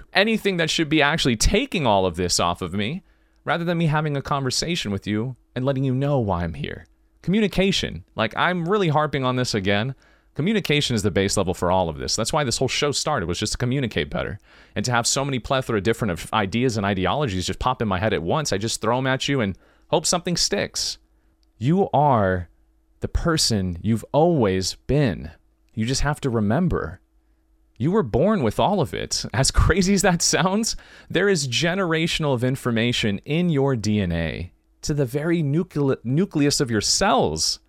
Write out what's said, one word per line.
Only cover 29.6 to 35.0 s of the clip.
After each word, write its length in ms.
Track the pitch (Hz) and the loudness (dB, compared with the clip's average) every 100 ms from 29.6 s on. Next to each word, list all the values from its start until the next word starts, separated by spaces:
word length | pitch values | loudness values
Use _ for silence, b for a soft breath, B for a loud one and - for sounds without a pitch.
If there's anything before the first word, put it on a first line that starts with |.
| - | 4
crazy 280 | 165 180 | 4 4
as 80 | 202 | 4
that 200 | 196 170 | 4 2
sounds, 540 | - 160 180 202 226 - B B B | 2 2 2 0 -2 -6 B B B
there 200 | 165 202 | 0 2
is 180 | 185 139 | 2 0
generational 840 | 117 165 185 180 160 160 - 151 | 0 0 0 0 0 0 0 0
of 100 | 127 | 2
information 760 | 127 135 127 117 120 113 113 98 - | 0 0 0 0 2 0 0 -2 -2
in 240 | 156 180 | 0 2
your 260 | 143 135 127 | 2 2 2
D 240 | 104 107 | 0 0
N 120 | 92 | 0
A. 400 | 82 82 57 87 - _ _ - | 0 -2 -6 -10 -14 _ _ -4
to 60 | |
the 120 | 147 | -2